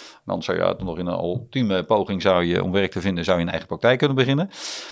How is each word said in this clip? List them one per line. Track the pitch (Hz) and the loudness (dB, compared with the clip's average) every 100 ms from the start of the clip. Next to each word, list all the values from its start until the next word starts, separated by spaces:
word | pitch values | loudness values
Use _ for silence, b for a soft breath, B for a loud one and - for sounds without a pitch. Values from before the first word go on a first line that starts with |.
| B B | B B
Dan | - 87 | -6 -6
zou | - 87 | -2 0
je | 90 92 | 0 0
nog | 92 80 | -4 -6
in | 90 | -4
een | 87 | -4
ultieme | 87 90 117 135 113 95 | -2 -4 -4 -2 0 0
poging | 85 110 92 95 | 2 2 2 0
zou | 98 90 | 2 4
je, | 87 92 | 4 0
om | 92 | 2
werk | 95 95 | 0 0
te | 95 | 0
vinden, | 92 87 | -2 -2
zou | 85 90 | 2 2
je | |
een | 87 | 2
eigen | 82 - | -4 -6
praktijk | 85 117 131 | 0 2 4
kunnen | 147 135 | 2 2
beginnen. | 127 139 196 B B B B | 2 2 -2 B B B B